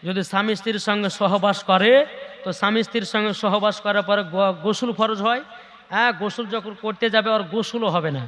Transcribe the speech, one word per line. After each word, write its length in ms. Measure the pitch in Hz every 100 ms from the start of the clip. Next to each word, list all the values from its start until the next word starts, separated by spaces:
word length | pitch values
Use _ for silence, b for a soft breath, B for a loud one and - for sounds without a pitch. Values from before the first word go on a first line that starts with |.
যদি 200 | 170 190
স্বামী 320 | 175 196 214 214
স্ত্রীর 240 | - 208
সঙ্গে 300 | 214 208 202
সহবাস 540 | - 202 196 202 196
করে, 420 | - 185 208 262 294 - - -
তো 100 | 185
স্বামী 300 | 175 202 220
স্ত্রীর 200 | 220 233
সঙ্গে 300 | 196 214 214
সহবাস 480 | 196 208 208 208 202
করার 200 | 208 208
পরে 220 | 190 202
গো-, 300 | 180 180 196
গোসল 400 | 175 185 214 240
ফরজ 280 | 202 220 214
হয়। 200 | 214 247 302 B B B -
হ্যাঁ, 220 | 190 240
গোসল 340 | 180 202 196 220
যখন 300 | 226 202 202
করতে 280 | 214 208 226
যাবে, 200 | 220 214
ওর 140 | 220
গোসলও 460 | 180 208 214 233 220
হবে 220 | 175 160
না 160 | 139